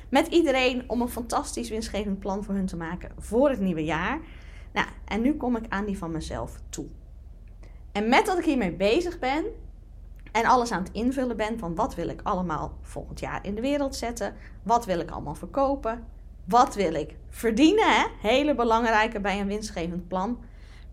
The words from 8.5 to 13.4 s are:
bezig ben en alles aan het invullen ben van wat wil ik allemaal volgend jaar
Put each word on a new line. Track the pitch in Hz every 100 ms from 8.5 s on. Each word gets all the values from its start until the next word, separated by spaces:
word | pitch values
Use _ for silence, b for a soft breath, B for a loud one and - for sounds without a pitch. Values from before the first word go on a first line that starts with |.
| 262 190
bezig | 160 196 240 349 -
ben | 254 294 403 453 - - - - - - -
en | 220 233
alles | 254 233
aan | 185
het | 185
invullen | 196 240 269 254 220
ben | 214 226
van | 170 170
wat | 269 -
wil | 165
ik | -
allemaal | 196 185 180 147 156 -
volgend | - - - 147
jaar | 135 143